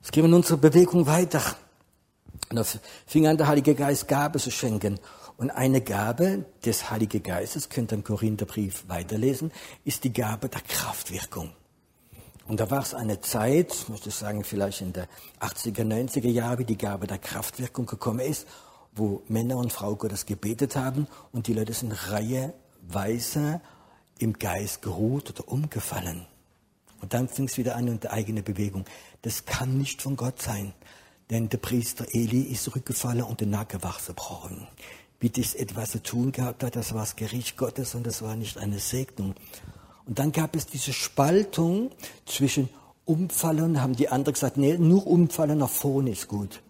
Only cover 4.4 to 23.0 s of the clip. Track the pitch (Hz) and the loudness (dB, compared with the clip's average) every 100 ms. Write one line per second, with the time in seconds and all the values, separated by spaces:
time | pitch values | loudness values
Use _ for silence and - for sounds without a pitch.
4.4 | 127 - 127 107 101 101 - - - - | -2 -2 -2 0 0 -4 -10 -20 -20 -6
5.4 | 123 - 131 131 113 101 107 120 185 196 | -4 2 4 4 2 -2 0 2 2 2
6.4 | - _ 120 107 - 110 107 107 95 87 | -6 _ -2 -2 -2 -2 0 -2 -2 -4
7.4 | - 156 - - 117 107 - 104 110 104 | -4 -6 -6 -4 -2 -4 -2 -2 0 -2
8.4 | 104 - 98 - 92 87 87 107 127 135 | -4 -2 -4 -6 -8 -6 -4 0 0 0
9.4 | 160 - - - - - 151 117 107 107 | -6 -8 -18 -10 -6 -2 -2 0 -2 -2
10.4 | 135 - - - - - - 95 - - | -6 -8 -6 -4 -4 -8 -8 -10 -8 -10
11.4 | 80 - _ _ _ _ _ - - - | -10 -14 _ _ _ _ _ -20 -20 -20
12.4 | - 107 107 139 127 - 110 101 - 117 | -6 -2 0 0 -2 -4 -4 -2 -2 2
13.4 | 113 147 175 - - 107 107 - 104 104 | 4 4 4 -4 -8 -10 -8 -6 -4 -4
14.4 | 101 104 98 - 92 90 87 - - - | -4 -2 -2 -2 -6 -6 -10 -14 -20 -8
15.4 | 98 - 117 104 110 110 127 143 120 120 | -8 -6 -6 -2 0 0 0 0 2 2
16.4 | 117 123 113 104 104 101 95 95 - - | 0 -2 -2 -2 -2 -4 -6 -6 -8 -8
17.4 | - - 123 - 117 101 123 113 135 147 | -8 -6 -8 -6 -6 -4 -2 -2 -2 -4
18.4 | - - - - - 104 107 98 - 110 | -8 -20 -20 -20 -16 -4 -2 -2 -2 -2
19.4 | 120 127 120 - 101 104 110 98 - 101 | 0 -2 -2 -4 -4 -4 -4 -6 -6 -4
20.4 | 101 113 143 143 131 131 147 - - 120 | -4 -2 -2 0 -2 -2 -6 -8 -8 -6
21.4 | 110 110 110 113 117 104 92 104 110 127 | -2 -2 -2 -4 -6 -6 -4 -4 -2 -2
22.4 | 135 - _ _ 87 95 | -4 -10 _ _ -8 -4